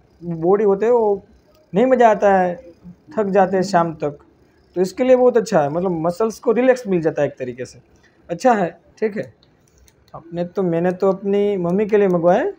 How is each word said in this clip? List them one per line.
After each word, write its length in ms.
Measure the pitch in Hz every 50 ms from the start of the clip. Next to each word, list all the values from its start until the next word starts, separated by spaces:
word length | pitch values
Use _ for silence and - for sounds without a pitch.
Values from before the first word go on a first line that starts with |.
| _ _ _ _ 170
बॉडी 420 | 175 170 165 160 175 196 208 220
होते 220 | 196 196 190 214
हैं 60 | 226 247
वो 300 | 233 220 208 202 190 - _ _ _ _ _ _ _ _ _ -
नहीं 140 | 190 240
मज़ा 240 | 262 262 233 240 220
आता 220 | 214 202 208 202 196
है, 200 | 190 185 180 175 175 - - - _ - 180 - _ _ -
थक 160 | - - 214 196
जाते 280 | 185 202 190 180 196
हैं 60 | 190 180
शाम 300 | 202 190 170 170 170 156
तक, 240 | - 156 147 147 - _ _ _ _ _ _ _ _ _ _ -
तो 40 | 180
इसके 240 | 185 190 - - 254
लिए 120 | 254 254
बहुत 200 | 247 254 247 -
अच्छा 260 | 233 196 - 202 165 147
है, 60 | 139
मतलब 300 | 143 175 180 196 175 160
muscles 380 | 156 175 175 - 220 226 214 -
को 140 | - 269 214
relax 340 | 220 254 262 247 254 -
मिल 140 | 202 190 170
जाता 220 | 156 160 - - 143
है 60 | 135
एक 60 | - -
तरीके 260 | 131 123 120 127 123
से, 140 | - - 120 _ _ _ _ _ _ _ _ _ -
अच्छा 220 | 175 165 - 254 233
है, 160 | 208 185 165 - - _ _ _ _
ठीक 180 | 214 220 196
है। 160 | 202 165 123 - _ _ _ _ _ _ _ _ _ _ _ _ _ _ _ -
अपने 300 | 135 - - 165 170 175
तो, 180 | 175 - 202 190
मैंने 300 | 175 165 165 175 180 180
तो 200 | 180 202 190 190
अपनी 440 | 190 - 196 196 202 202 202 202 190
मम्मी 280 | 175 170 175 202 220
के 120 | 196 220 208
लिए 100 | 202 190
मंगवाया, 360 | 180 170 160 175 180 226 311 403 381